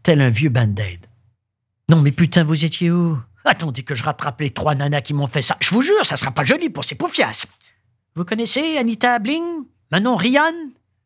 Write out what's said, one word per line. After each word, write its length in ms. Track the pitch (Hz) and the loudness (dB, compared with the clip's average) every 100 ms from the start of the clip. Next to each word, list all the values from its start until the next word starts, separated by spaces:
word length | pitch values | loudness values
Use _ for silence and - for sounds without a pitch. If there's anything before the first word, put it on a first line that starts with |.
tel 200 | - 151 | 2 4
un 80 | 131 | 4
vieux 200 | 110 151 | 2 2
band-aid. « 560 | 123 110 101 101 87 - _ _ _ _ _ _ _ - | 2 0 0 -6 -10 -20 _ _ _ _ _ _ _ 2
Non 120 | 160 | 4
mais 100 | 143 | 4
putain, 320 | 143 165 175 | 2 2 2
vous 220 | 156 156 160 | 2 0 -2
étiez 240 | - 175 | -2 0
où ? 300 | 175 170 151 - _ - | 2 0 -2 -6 _ -2
Attendez 360 | - 160 123 | 0 -2 -8
que 100 | 127 | -8
je 100 | 131 | -4
rattrape 380 | 151 147 147 117 | -4 -4 -6 -4
les 80 | 147 | -6
trois 240 | - 151 | -2 -2
nanas 280 | 143 143 147 | 0 0 -2
qui 120 | - | -2
m'ont 140 | 147 139 | -4 -2
fait 160 | 147 | -2
ça. 120 | - - | -2 0
Je 80 | - | 2
vous 140 | 202 | 2
jure, 200 | 285 427 | 2 2
ça 140 | - - | 2 0
sera 140 | - | -2
pas 140 | 120 139 | 0 2
joli 240 | 302 339 | 2 0
pour 120 | 156 | -4
ces 120 | 135 143 | -6 -4
poufiasses. » 500 | 339 - 151 104 - _ _ _ _ _ _ - | -6 -2 -2 -2 -6 _ _ _ _ _ _ -10
Vous 80 | |
connaissez 540 | 175 220 226 262 320 311 | -6 -4 -2 0 0 -2
Anita 420 | 233 220 247 240 | -2 0 0 0
Bling, 240 | 208 311 339 330 254 _ _ | -2 -4 -4 -6 -10 _ _
Manon 240 | 185 220 240 | -2 0 0
Ryan 380 | 220 277 311 339 302 - _ _ | 2 2 2 -2 -10 -16 _ _